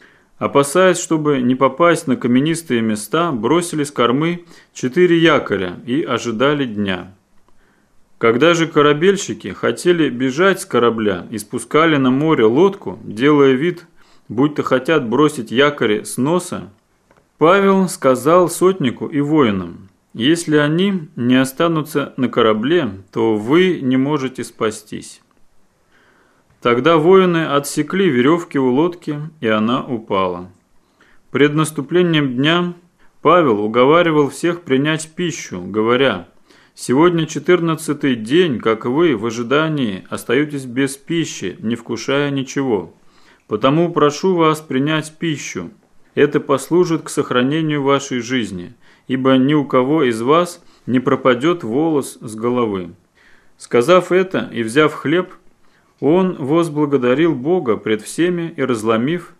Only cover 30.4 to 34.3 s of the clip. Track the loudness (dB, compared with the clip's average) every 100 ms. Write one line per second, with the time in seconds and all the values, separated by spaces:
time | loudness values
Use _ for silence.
30.4 | -12 _ _ _ _ _ _ -20 _ 0
31.4 | 2 2 -4 -4 -2 0 2 2 0 0
32.4 | 0 0 -2 -8 _ _ -20 _ 2 4
33.4 | 4 2 0 2 4 4 4 2 0